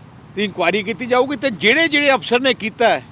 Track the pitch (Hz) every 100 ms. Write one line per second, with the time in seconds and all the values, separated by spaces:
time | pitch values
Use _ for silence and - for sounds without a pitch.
0 | - - - - 208 175 185 196 196 226
1 | 247 247 262 277 254 190 208 269 330 294
2 | 285 262 - 240 269 240 214 - 233 156
3 | -